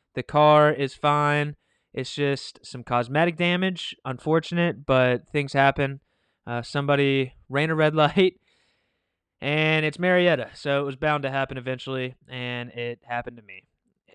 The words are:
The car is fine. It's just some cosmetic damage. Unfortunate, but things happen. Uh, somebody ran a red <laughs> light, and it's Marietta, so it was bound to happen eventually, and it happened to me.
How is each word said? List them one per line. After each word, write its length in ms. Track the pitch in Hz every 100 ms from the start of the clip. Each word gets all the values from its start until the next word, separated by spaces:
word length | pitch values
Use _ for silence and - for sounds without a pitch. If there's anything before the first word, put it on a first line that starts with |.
| _
The 80 | -
car 480 | - 151 151 151 151
is 220 | 131 139
fine. 640 | - 147 147 147 147 147 147 _ _ _
It's 200 | - 127
just 460 | - 143 139 - -
some 220 | - 127
cosmetic 540 | - 123 117 147 170 160
damage. 580 | 175 180 190 180 - -
Unfortunate, 800 | 131 127 156 160 - 170 170 -
but 420 | 143 131 127 123 -
things 240 | 147 139
happen. 460 | 139 139 139 139 139 _ _ _ _ -
Uh, 140 | 120
somebody 760 | 120 147 143 143 139 135 127 - -
ran 220 | 135 156
a 40 |
red 200 | 160 156
<laughs> 20 | 156
light, 420 | 147 - 185 - _ _ _ _ _ _ _ _ _ _
and 460 | 139 151 156 156 156
it's 120 | 147
Marietta, 520 | 180 180 175 143 113
so 300 | - 147 139
it 20 |
was 120 | 143 131
bound 260 | 151 151
to 80 | 135
happen 260 | 135 135 131
eventually, 600 | 123 127 - 131 127 127 _
and 400 | 127 123 123 123
it 260 | 120 120 117
happened 360 | - 120 120 120
to 40 |
me. 200 | 104 95 - _ _ _ _